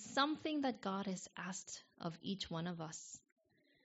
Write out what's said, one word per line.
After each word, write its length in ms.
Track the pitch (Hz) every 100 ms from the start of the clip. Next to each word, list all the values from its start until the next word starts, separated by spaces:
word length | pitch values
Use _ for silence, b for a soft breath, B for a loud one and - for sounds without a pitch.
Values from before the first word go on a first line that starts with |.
| -
something 480 | - 294 302 320 302
that 200 | 269 -
God 240 | 196 190 196
has 220 | 185 - -
asked 460 | 180 185 - - - -
of 180 | 170 165
each 300 | - 196 -
one 160 | 165 170
of 140 | 170
us 380 | 165 - - - _ _ _ b b b